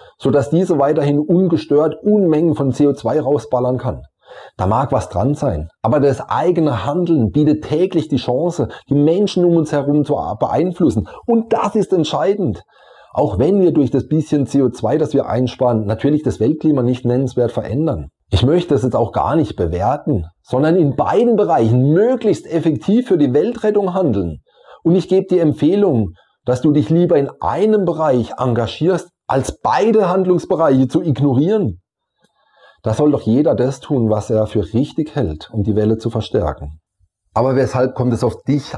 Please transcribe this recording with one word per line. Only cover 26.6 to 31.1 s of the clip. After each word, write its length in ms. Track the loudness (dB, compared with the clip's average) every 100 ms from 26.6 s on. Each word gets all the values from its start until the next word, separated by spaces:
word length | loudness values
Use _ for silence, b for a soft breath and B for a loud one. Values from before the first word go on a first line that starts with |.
du 120 | 2
dich 180 | 2 2
lieber 260 | 2 4 2
in 140 | 0 -4
einem 440 | -6 0 2 2
Bereich 480 | 0 0 0 0 -2 -4
engagierst, 760 | -2 0 -2 -2 0 0 -4 _ -4
als 320 | -2 -4 -4
beide 480 | -2 2 2 2 2
Handlungsbereiche 800 | 0 0 0 0 0 4 4 2
zu 140 | 0
ignorieren. 800 | 0